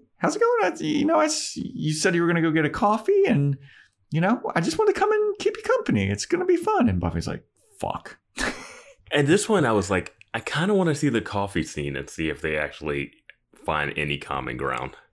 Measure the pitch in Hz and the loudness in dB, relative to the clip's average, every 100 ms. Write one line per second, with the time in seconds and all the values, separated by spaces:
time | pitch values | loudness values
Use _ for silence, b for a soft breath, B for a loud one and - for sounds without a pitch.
0 | _ - - 415 466 480 370 - 311 302 | _ -4 -2 2 2 2 0 -2 -2 0
1 | 302 320 311 311 - - - - 151 151 | 2 2 2 -2 -6 -8 -8 -6 -4 0
2 | 185 170 170 170 165 160 151 - 202 220 | 2 2 2 2 2 2 0 2 0 2
3 | 294 403 381 165 143 139 B B B B | 2 4 4 4 2 -2 B B B B
4 | _ 151 185 247 - - 196 330 415 403 | _ 0 2 2 0 0 0 2 2 2
5 | 415 427 427 403 - - - 494 - 107 | 2 2 0 0 -2 -2 0 0 2 2
6 | 98 101 - - 359 330 370 403 113 90 | 2 0 -2 -2 2 2 2 2 2 2
7 | 90 82 - - - _ _ - - - | 0 -2 -4 -8 -10 _ _ -8 -6 -6
8 | - - _ - B B B B B B | -12 -20 _ -6 B B B B B B
9 | - 139 143 196 - 208 127 107 95 92 | -2 2 4 4 4 2 4 2 2 0
10 | 85 - _ 117 - 147 185 202 175 143 | -2 -10 _ -10 -4 -2 2 2 2 2
11 | 143 117 - 101 98 92 - - 71 67 | 0 0 -2 -4 -2 -2 -4 -4 -6 -6
12 | 71 - 80 71 78 76 76 - 78 71 | -8 -4 -4 -2 -2 -2 -4 -6 -6 -4
13 | - - - - _ - - 78 71 - | -6 -12 -20 -20 _ -10 -4 -2 -2 -2
14 | 76 69 - 69 64 62 67 64 65 - | -4 -4 -4 -6 -4 -4 -4 -4 -6 -12
15 | _ | _